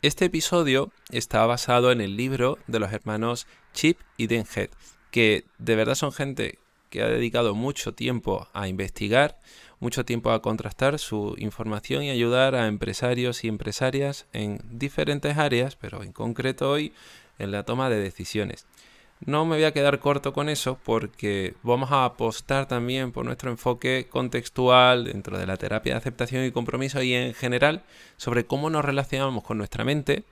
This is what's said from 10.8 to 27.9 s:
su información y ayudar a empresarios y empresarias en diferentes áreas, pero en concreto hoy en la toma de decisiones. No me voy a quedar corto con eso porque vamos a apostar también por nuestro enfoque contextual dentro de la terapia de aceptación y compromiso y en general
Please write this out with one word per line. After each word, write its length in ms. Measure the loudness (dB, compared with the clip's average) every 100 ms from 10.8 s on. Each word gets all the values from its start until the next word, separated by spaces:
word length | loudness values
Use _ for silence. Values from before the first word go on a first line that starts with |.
| 0 0
su 360 | -4 -4 -4 -4
información 680 | -8 -6 -6 -6 -4 -4
y 60 | -2
ayudar 440 | 0 2 4 4
a 140 | 2 0
empresarios 760 | 0 -4 -2 -2 0 -2 -2
y 60 | -4
empresarias 800 | -4 -6 -2 -2 0 -2 -4 -10
en 280 | -6 -4 -6 -10
diferentes 680 | -6 -6 -2 0 0 0 0
áreas, 380 | 2 2 0
pero 280 | -4 -12 -12
en 100 | -12
concreto 580 | -6 -6 -2 -2 0 0
hoy 220 | 0 -2 -8 -20 -20 -20 _
en 120 | -6
la 140 | -4
toma 260 | -2 -2 0
de 80 | 0
decisiones. 680 | -2 -6 -6 -4 -4 -6 -18 _ -20 -20 _ _
No 240 | -2 0
me 120 | 2 4
voy 80 |
a 80 | 2
quedar 260 | 4 2 4
corto 340 | 2 2 0
con 160 | -2 -2
eso 300 | -2 -2 -4
porque 680 | 0 0 0 -4 -2 0 -2 -6
vamos 280 | 0 0 2
a 140 | 2
apostar 640 | 2 0 -4 -4 -2 -2 0
también 420 | -2 -2 -2 -4
por 140 | -4
nuestro 260 | -6 -6 -6
enfoque 560 | -4 -2 0 0 0 0
contextual 960 | -2 -2 -2 -4 2 8 10 10 6
dentro 340 | 2 -6 -6 -6
de 80 | -4
la 100 | -4
terapia 380 | -2 -2 -2
de 40 | -2
aceptación 460 | -4 -6 -4 -2
y 80 | -2
compromiso 500 | -2 -4 -4 -4 -2
y 120 | 0
en 200 | 0 -2
general 480 | -4 -2 2 2 2 -8